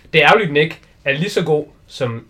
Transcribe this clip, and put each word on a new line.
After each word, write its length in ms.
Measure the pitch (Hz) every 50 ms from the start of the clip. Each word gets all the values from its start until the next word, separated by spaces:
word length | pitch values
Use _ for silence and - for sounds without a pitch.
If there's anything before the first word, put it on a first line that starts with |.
| _ _ -
Det 80 | 156 147
er 40 | 156
ærgerligt, 200 | 190 226 208 156
den 100 | 143 147
ikke 220 | 160 165 - - _ _ _ _ _
er 60 | 139 139
lige 160 | 147 180 202
så 140 | - 208 170
god, 220 | 160 151 151 151 - _ _ _ _
som 400 | - - 135 117 113 113 - _